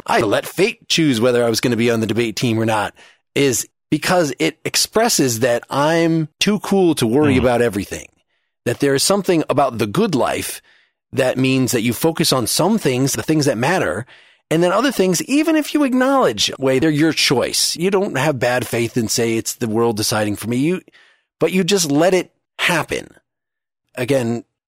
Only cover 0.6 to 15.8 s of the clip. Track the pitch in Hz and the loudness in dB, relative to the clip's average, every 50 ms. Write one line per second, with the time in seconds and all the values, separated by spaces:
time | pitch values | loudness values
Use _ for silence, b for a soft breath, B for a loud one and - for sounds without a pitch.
0.6 | 190 233 - _ _ - - 170 160 147 123 107 117 127 120 120 120 117 110 - | 0 0 -2 _ _ -4 0 0 2 2 2 2 2 2 2 2 2 2 0 0
1.6 | - 127 120 107 117 120 117 113 110 104 107 117 120 110 98 - 135 120 110 110 | 0 0 0 2 2 0 2 0 -2 -2 0 -2 -2 -2 -2 -4 -2 0 0 0
2.6 | 110 113 110 104 101 - b b b b b b b _ - 135 143 139 113 - | 0 0 0 -2 -2 -4 b b b b b b b _ -2 0 0 2 0 -2
3.6 | - _ _ _ _ - 156 151 - - 180 180 165 139 - - 156 156 - _ | -6 _ _ _ _ -4 -4 -4 0 0 2 2 2 0 -2 -2 -4 -4 -4 _
4.6 | - 127 - - - - - 220 226 233 - - 143 127 113 110 131 120 120 117 | -10 -6 -4 -4 -4 0 0 0 0 2 2 2 0 0 0 0 0 0 0 -2
5.6 | - - 117 139 143 156 165 165 170 165 165 160 156 - _ - - 196 214 - | -2 -4 -4 -2 0 2 2 2 2 2 0 0 -2 -4 _ -2 0 0 0 -2
6.6 | - - 196 196 180 170 147 - 127 110 120 151 151 143 131 127 117 127 120 117 | -2 0 2 2 4 2 2 0 0 0 2 2 2 4 2 2 2 2 2 2
7.6 | 120 117 95 101 90 - 104 90 - - _ _ _ _ _ _ _ _ _ _ | 0 0 0 -4 -6 -6 -10 -14 -14 -18 _ _ _ _ _ _ _ _ _ _
8.6 | - 120 117 - 143 139 139 135 - - 196 202 180 - 180 156 135 - - 139 | -6 -6 -2 0 0 0 2 0 2 0 0 0 2 2 2 0 2 0 0 2
9.6 | 139 127 117 107 117 104 101 175 226 208 151 120 104 73 65 - - - - - | 2 0 0 -2 -4 -2 0 0 0 0 2 0 0 0 -2 -4 -6 -8 -12 -14
10.6 | b b b b b b b b _ - - 123 131 127 - 127 131 131 135 131 | b b b b b b b b _ -10 -4 -2 0 0 0 0 0 2 2 2
11.6 | 131 113 127 117 107 120 110 - - 165 160 - 156 - 147 131 110 - - - | 0 0 0 0 0 0 -2 0 0 -2 0 0 0 0 0 0 0 -2 0 0
12.6 | 156 196 226 208 - 143 127 123 139 135 - 117 - - 160 156 131 139 117 107 | 2 2 2 0 0 0 0 0 0 -2 -2 -4 -2 0 0 0 2 0 0 0
13.6 | 127 156 185 175 113 82 78 104 131 b b b b b b b b - 151 165 | 0 0 0 0 0 -2 -4 -6 -8 b b b b b b b b -2 0 2
14.6 | 175 175 185 214 254 277 - - 185 185 175 - - - 262 302 320 330 311 311 | 2 2 2 2 0 0 0 2 2 2 2 -2 -2 0 0 0 2 2 0 0
15.6 | 294 - - 294 | 0 0 0 0